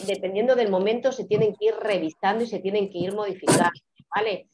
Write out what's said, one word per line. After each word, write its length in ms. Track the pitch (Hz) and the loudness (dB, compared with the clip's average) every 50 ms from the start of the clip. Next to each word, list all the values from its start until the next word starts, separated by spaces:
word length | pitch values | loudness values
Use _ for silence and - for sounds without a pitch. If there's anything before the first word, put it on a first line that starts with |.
| 190 | -4
dependiendo 500 | 202 190 - 185 185 190 208 233 254 254 | -4 -4 -4 -4 -4 -2 0 2 2 2
del 140 | 240 226 202 | 2 2 2
momento 420 | 190 185 196 214 233 240 254 262 | 2 2 2 0 0 0 0 -2
se 140 | - 240 190 | -2 -2 -2
tienen 300 | - 208 208 220 208 196 | -2 2 2 2 0 0
que 100 | - 208 | 2 0
ir 100 | 220 214 214 | 0 0 0
revisando 640 | 208 214 202 175 160 156 - _ 202 190 208 226 233 | -2 -2 -2 0 -2 -4 -4 _ 0 0 0 0 -2
y 40 | |
se 120 | 226 208 180 | -2 -4 -4
tienen 300 | - 196 202 214 196 196 | -4 -2 0 0 -2 -2
que 100 | - 175 | -4 -4
ir 160 | 175 190 202 | -4 -4 -4
modificando, 640 | 214 208 196 185 - 151 - - 180 175 170 170 - _ _ _ - - _ 175 | -4 -4 -6 -6 -2 2 4 4 4 4 2 0 -4 _ _ _ -20 -16 _ -2
¿vale? 320 | 202 220 220 190 - - _ | 0 0 0 -2 -4 -8 _